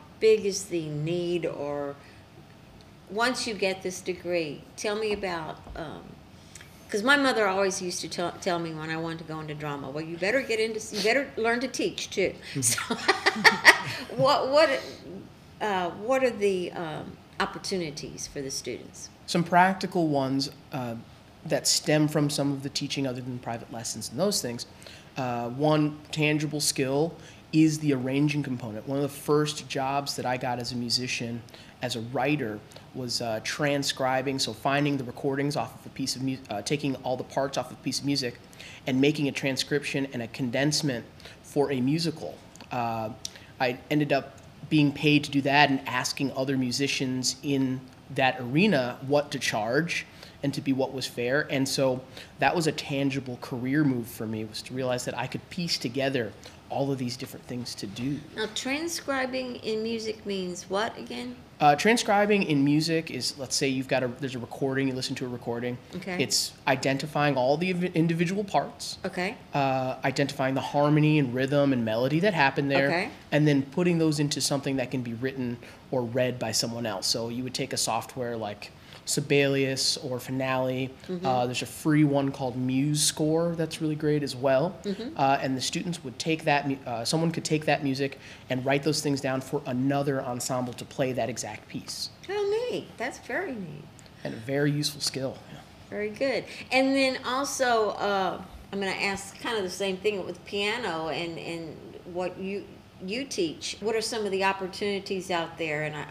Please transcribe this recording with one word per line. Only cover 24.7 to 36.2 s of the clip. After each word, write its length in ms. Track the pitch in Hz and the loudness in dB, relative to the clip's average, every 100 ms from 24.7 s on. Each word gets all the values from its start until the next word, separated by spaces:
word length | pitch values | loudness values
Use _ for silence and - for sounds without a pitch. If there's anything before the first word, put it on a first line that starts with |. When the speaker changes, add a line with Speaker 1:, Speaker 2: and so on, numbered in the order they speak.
| - - - - - | -16 -20 -20 -14 -6
Speaker 2:
Uh, 320 | 127 120 120 | -4 -2 -4
one 480 | 131 151 151 151 147 - | 0 4 4 4 -2 -8
tangible 480 | 156 151 151 151 147 | 0 2 2 0 -2
skill 540 | 147 - 131 139 165 - - - - | 0 0 0 2 0 -2 -16 -20 0
is 260 | 156 160 151 | 6 6 6
the 160 | 151 | 2
arranging 480 | 131 127 139 147 147 | 2 2 2 2 2
component. 440 | 131 123 117 107 123 | -2 -4 -6 -8 -4
One 120 | 139 | -2
of 40 | |
the 60 | 139 | -2
first 600 | - - 151 151 - 131 | -2 2 4 4 -2 -6
jobs 480 | 139 135 139 139 - | -2 0 0 -2 -2
that 100 | 123 | -2
I 100 | 127 | 0
got 220 | 127 123 | -2 -2
as 140 | 120 | -4
a 40 | 123 | -4
musician, 680 | 120 120 123 - 117 120 113 - - - | -2 -2 0 -4 -4 -6 -10 -18 -20 -8
as 160 | 123 120 | -6 -4
a 40 | |
writer, 580 | 113 131 135 147 117 107 - - - | -4 0 2 2 0 -6 -10 -20 -14
was, 260 | - 123 - | -8 -4 -4
uh, 180 | 117 110 | -2 -2
transcribing, 960 | - - 147 143 139 - 131 131 131 135 | -4 0 2 2 0 0 0 2 0 0
so 140 | 123 | -2
finding 440 | - 147 139 147 139 | -2 0 2 4 2
the 80 | |
recordings 520 | 120 - 143 135 143 143 | -4 -4 -2 0 0 0
off 180 | 117 - | -4 -8
of 80 | - | -14
a 20 | |
piece 260 | - 131 | -8 -6
of 60 | 127 | -4